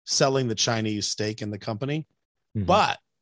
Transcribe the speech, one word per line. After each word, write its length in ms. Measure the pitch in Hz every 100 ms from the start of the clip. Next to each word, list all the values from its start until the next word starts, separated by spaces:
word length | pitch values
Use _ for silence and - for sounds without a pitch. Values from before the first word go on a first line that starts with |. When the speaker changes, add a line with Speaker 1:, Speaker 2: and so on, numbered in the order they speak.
Speaker 1:
selling 440 | - - 139 135 127
the 60 |
Chinese 520 | 107 - 113 110 104 -
stake 340 | - 107 110
in 100 | 104
the 80 | 104
company. 480 | 113 104 135 151 - _ _ _ _
Speaker 2:
Mm-hmm. 120 | 107 90
Speaker 1:
But 320 | 196 151 - _ _